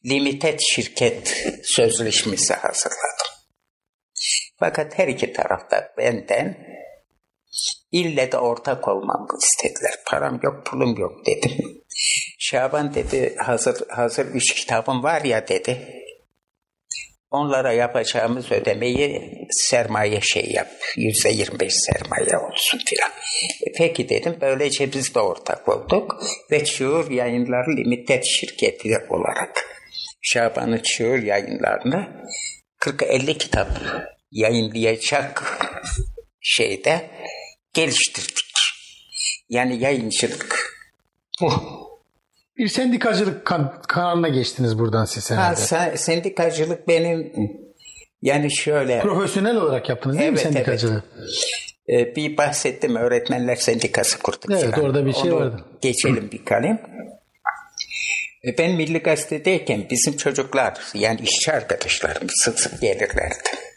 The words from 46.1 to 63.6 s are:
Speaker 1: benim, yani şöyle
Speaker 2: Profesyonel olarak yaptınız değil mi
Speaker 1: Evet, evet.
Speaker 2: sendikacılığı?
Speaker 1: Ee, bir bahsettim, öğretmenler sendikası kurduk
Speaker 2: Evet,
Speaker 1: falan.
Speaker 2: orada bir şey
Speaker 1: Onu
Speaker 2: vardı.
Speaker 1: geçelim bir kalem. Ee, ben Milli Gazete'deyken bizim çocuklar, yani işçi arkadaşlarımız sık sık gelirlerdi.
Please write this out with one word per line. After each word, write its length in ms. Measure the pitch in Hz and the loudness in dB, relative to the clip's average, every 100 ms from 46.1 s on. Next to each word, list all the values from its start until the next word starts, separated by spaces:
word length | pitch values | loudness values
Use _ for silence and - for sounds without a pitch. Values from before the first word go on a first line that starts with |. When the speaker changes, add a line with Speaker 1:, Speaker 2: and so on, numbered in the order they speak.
| 165 190 185 170 156 156 165 - | 0 0 0 0 2 0 0 2
Speaker 1:
benim, 460 | 165 170 165 156 - 101 - - _ - - - _ | 4 4 0 -4 -4 -4 -4 -18 _ -20 -20 -20 _
yani 340 | 131 143 147 - | 0 2 2 0
şöyle 460 | - 151 127 120 | 2 2 2 2
Speaker 2:
Profesyonel 540 | 202 175 196 196 208 233 | 2 2 2 2 2 4
olarak 340 | 151 131 - | 2 0 -2
yaptınız 300 | 123 135 147 | -2 0 2
değil 120 | 311 | 2
mi 40 | 220 | 4
Speaker 1:
Evet, 100 | 165 | 2
evet. 80 | |
Speaker 2:
sendikacılığı? 500 | 143 127 117 117 107 - - - - - - - _ - | 2 2 2 2 0 -4 -16 -8 -4 -2 -4 -10 _ 2
Speaker 1:
Ee, 260 | 123 120 - | 2 2 -2
bir 220 | 151 151 | -2 2
bahsettim, 580 | 147 147 - 123 139 113 | 2 2 -2 -2 -2 2
öğretmenler 600 | 120 120 120 123 123 120 | 2 2 0 -2 0 0
sendikası 640 | - 117 113 - 98 - | 2 2 2 2 0 0
kurduk 320 | - - - | -2 -4 -2
Speaker 2:
Evet, 120 | 196 127 | 2 2
Speaker 1:
falan. 140 | 151 139 | 2 2
Speaker 2:
orada 200 | 139 135 | 2 2
bir 80 | |
şey 180 | 131 180 | 2 2
Speaker 1:
Onu 80 | 160 | 2
Speaker 2:
vardı. 260 | 135 110 - - | 0 -4 -12 -2
Speaker 1:
geçelim 500 | 131 120 139 113 104 | 0 2 2 2 -2
bir 140 | 110 - | -10 0
kalem. 360 | 104 147 226 - - - - _ _ - - - - - - - - - - 127 | 2 2 0 -4 -16 -16 -18 _ _ -6 -6 -18 -14 -10 -6 -4 -4 -4 -6 -4
Ee, 100 | 120 | 2
ben 140 | 165 | 2
Milli 280 | 170 156 165 | 2 2 2
Gazete'deyken 880 | 165 156 - 151 165 180 - 107 95 | 2 0 0 0 2 2 2 -2 0
bizim 280 | 120 - 143 | 0 2 2
çocuklar, 600 | 151 131 127 135 117 - - | 0 0 0 2 2 -2 -10
yani 280 | 104 107 110 | 0 0 2
işçi 300 | - - - | 0 0 2
arkadaşlarımız 840 | 143 - 85 - - - - - - | 0 0 -2 0 0 0 -2 -2 0
sık 160 | - 113 | 2 2
sık 220 | - - | -2 0
gelirlerdi. 680 | 117 95 104 - - - - - | 0 0 0 0 -2 -4 -6 -8